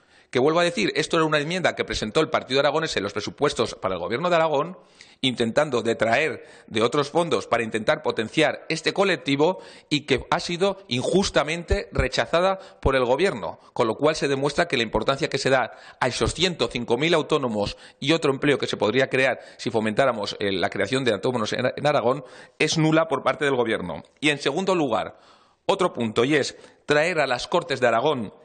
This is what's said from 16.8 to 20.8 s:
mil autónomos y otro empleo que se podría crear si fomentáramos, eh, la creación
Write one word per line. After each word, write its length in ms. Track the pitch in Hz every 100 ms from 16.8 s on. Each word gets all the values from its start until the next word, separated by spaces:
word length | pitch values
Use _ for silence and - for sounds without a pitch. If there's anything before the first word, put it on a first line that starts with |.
| 117 120
mil 160 | 160
autónomos 640 | 165 - 151 127 107 101 - - -
y 140 | 139
otro 200 | 160 156
empleo 240 | 131 147 131
que 120 | 123
se 80 | 104
podría 320 | 104 127 131
crear 320 | 131 131 110 - -
si 140 | 127
fomentáramos, 680 | 110 110 104 135 113 101 -
eh, 140 | 101
la 180 | 95 98
creación 320 | 98